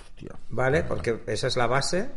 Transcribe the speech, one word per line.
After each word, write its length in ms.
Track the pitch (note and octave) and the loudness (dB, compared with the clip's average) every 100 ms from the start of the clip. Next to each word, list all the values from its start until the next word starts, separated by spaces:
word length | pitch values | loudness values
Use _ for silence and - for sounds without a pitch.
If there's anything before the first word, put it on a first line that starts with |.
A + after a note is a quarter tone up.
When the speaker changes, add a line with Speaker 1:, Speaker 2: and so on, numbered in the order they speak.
Speaker 1:
Hostia. 280 | - - - - - | -14 -14 -12 -8 -4
Speaker 2:
¿Vale? 280 | - B2+ D#3 | 0 2 2
Speaker 1:
Vale. 0 | E3+ | 2
Speaker 2:
Porque 340 | F3+ - A2 - | 0 0 -2 -2
esa 200 | G#2+ C3 | -2 0
es 100 | A#2+ | 2
la 100 | A#2 | 4
base, 420 | C3+ - F3+ C4 | 2 2 0 0